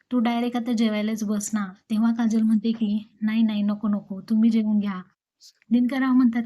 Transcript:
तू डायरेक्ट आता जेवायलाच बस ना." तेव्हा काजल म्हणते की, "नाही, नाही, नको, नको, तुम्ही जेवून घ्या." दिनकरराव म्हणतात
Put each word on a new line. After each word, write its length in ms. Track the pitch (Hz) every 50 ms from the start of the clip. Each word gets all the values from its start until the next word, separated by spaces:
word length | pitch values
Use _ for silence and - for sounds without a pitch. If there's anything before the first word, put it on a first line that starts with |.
| _ -
तू 80 | 247 247
डायरेक्ट 380 | 220 240 240 233 240 247 240
आता 140 | 240 233 247
जेवायलाच 520 | 240 220 233 214 208 214 208 214 220 214 214
बस 260 | 202 214 202 208 - 220
ना." 120 | 214 196 185 185 - _ -
तेव्हा 240 | 220 214 226 233 226
काजल 280 | 233 233 220 226 226
म्हणते 300 | 220 220 226 208 - 226
की, 260 | 220 - 220 208 208 214 - - _ -
"नाही, 200 | 214 214 220 226
नाही, 200 | 226 214 208 208
नको, 260 | 202 208 208 - -
नको, 340 | 208 208 196 - - 196 190
तुम्ही 280 | - - 226 220 226 233
जेवून 300 | 220 226 214 214 214 208
घ्या." 220 | 202 202 190 185 185 _ _ _ _ _ _ _ - - _ _ _ -
दिनकरराव 440 | 226 247 247 233 277 262 262 262 254
म्हणतात 300 | 254 262 233 226 240 226